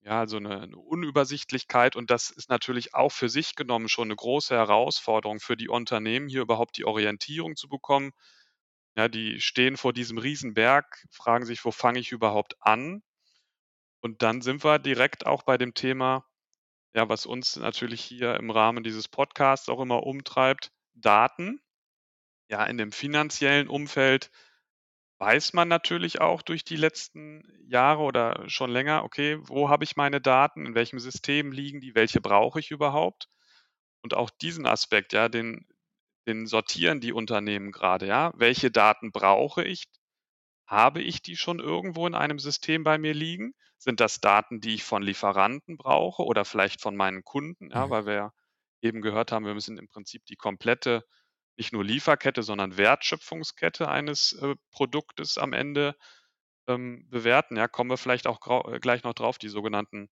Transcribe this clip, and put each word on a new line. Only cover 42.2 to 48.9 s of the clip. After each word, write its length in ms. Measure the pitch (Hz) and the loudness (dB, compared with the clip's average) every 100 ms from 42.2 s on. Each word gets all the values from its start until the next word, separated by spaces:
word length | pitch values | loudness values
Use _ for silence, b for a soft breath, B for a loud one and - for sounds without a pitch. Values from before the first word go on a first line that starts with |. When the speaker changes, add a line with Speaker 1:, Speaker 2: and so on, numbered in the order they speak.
| 147 147 | -2 -2
Speaker 1:
System 440 | 139 147 - 160 | -6 -6 -2 0
bei 140 | 156 156 | 2 2
mir 180 | 156 | 0
liegen? 380 | 151 160 175 226 - _ _ | -4 -4 -6 -10 -12 _ _
Sind 240 | - 117 | -4 2
das 200 | 110 - | 2 4
Daten, 400 | 104 101 - 117 | 4 4 4 -8
die 140 | 107 | -6
ich 100 | 110 | -6
von 180 | - 104 | -2 -2
Lieferanten 760 | 101 98 101 98 101 139 - 165 | -2 0 0 2 2 0 -12 -12
brauche 480 | 135 143 180 - | 2 2 2 -2
oder 200 | 180 107 | 0 0
vielleicht 360 | 98 107 101 - | 0 0 0 0
von 160 | 110 101 | -8 -2
meinen 280 | 95 95 | -2 -2
Kunden? 460 | - 139 151 175 123 | -8 -8 -8 -14 -8
Ja, 160 | 117 135 | -4 -2
Speaker 2:
Mhm. 40 | |
Speaker 1:
weil 160 | 131 104 | -2 -2
wir 80 | |
ja 180 | 104 104 _ _ _ _ _ | -4 -6 _ _ _ _ _
eben 220 | 113 | -4